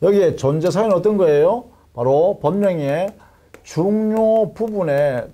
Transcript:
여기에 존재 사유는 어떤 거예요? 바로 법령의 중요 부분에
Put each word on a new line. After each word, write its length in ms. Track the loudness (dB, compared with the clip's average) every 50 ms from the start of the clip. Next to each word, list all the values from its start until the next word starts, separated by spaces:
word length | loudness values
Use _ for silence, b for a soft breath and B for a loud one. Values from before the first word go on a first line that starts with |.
여기에 340 | 0 2 4 4 2 2 0
존재 340 | 0 0 0 0 0 0 -2
사유는 260 | 0 0 0 2 0
어떤 200 | 2 0 0 0
거예요? 480 | 2 2 2 4 4 4 2 2 -2 -6 b b b b b
바로 460 | b -4 -2 0 2 2 2 0 0 -2
법령의 760 | -2 -2 0 0 0 0 -2 -2 -4 -4 -2 -4 -4 -6 -8 B B B B B B B B B
중요 920 | _ -10 -6 -4 -2 -2 0 -2 -2 -2 0 0 2 2 2 2 0 -2 -4
부분에 720 | -6 -8 -6 -4 -4 -2 -2 0 0 0 0 -2 -4 -6 -10